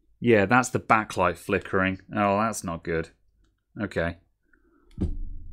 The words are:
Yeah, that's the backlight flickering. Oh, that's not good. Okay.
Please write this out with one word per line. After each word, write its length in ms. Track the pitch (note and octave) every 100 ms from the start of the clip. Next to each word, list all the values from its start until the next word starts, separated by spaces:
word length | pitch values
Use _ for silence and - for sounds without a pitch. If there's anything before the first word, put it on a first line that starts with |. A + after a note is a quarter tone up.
| _ -
Yeah, 260 | A#2 A2 G2
that's 240 | B2 B2
the 100 | A2+
backlight 580 | - A2+ G#2+ - F2+ E2+
flickering. 600 | - F#2+ - G2 F#2+ F#2+ - G#2
Oh, 240 | G2+ G2+
that's 240 | A2+ G#2+
not 200 | F#2 E2+
good. 260 | - E2 E2 _ _ _ _ _ _ -
Okay. 360 | G2 F#2 E2 - _ _ _ _ _ _ _ - - - - - -